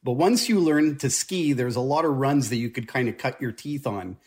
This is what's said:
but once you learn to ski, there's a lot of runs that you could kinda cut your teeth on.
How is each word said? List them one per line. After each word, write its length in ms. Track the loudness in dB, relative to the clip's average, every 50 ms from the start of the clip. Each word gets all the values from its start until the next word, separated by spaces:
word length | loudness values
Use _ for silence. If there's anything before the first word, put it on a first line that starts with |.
but 100 | _ -4
once 360 | 0 2 4 4 4 2 2 2
you 100 | 2 4
learn 380 | 4 4 4 4 4 2 0 0
to 120 | -2 -2
ski, 420 | -2 -2 -4 -4 -4 -2 0 0
there's 240 | 0 0 0 -2 0
a 40 | -2
lot 240 | -2 0 0 2 2
of 60 | 0 0
runs 320 | 2 0 2 2 2 2 2
that 60 | -2
you 140 | -2 -4 -4
could 200 | -6 -8 -10 -4
kinda 220 | -2 -2 -2 -2
cut 280 | -2 -2 -4 -6 -4 -4
your 100 | -8 -8
teeth 340 | -8 -8 -10 -8 -8 -6 -4
on. 300 | -4 -6 -4 -8 -10 -12 -14 _